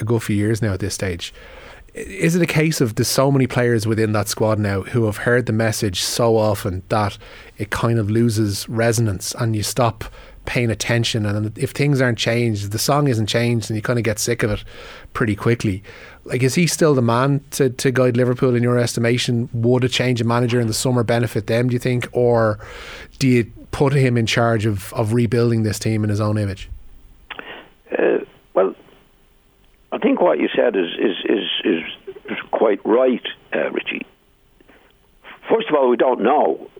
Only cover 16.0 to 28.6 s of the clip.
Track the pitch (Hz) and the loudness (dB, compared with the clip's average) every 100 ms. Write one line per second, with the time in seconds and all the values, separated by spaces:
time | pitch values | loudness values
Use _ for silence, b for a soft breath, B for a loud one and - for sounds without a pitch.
16 | B B - 127 131 170 170 - 165 131 | B B -6 0 0 2 2 4 4 4
17 | 117 117 135 139 - - 135 120 139 127 | 4 4 2 0 -2 0 0 0 0 2
18 | 127 120 123 123 131 120 120 123 120 117 | 2 2 0 2 2 2 2 2 0 0
19 | 117 123 - 117 123 117 117 123 123 - | 0 0 0 -2 -2 0 2 2 2 0
20 | 123 117 117 120 123 123 113 107 135 123 | 0 0 2 2 2 2 0 0 0 0
21 | 110 117 117 113 107 113 123 123 131 123 | 2 0 0 -2 0 0 0 0 0 -2
22 | - 123 120 117 110 104 B B B B | -2 0 2 4 2 0 B B B B
23 | B - 131 123 107 - - - 139 143 | B -2 2 4 2 -6 -8 -2 2 4
24 | 127 120 110 - 117 110 110 101 - - | 2 2 2 2 2 2 0 -2 -4 -4
25 | 107 120 117 120 120 113 107 101 110 107 | 0 2 2 2 2 2 0 -2 -2 0
26 | 107 104 107 107 101 95 - - - - | 0 0 0 0 -2 -6 -12 -16 -18 -20
27 | - - - B B B B _ - - | -20 -20 -18 B B B B _ -6 -2
28 | - - - - _ 180 | 0 0 -4 -16 _ 0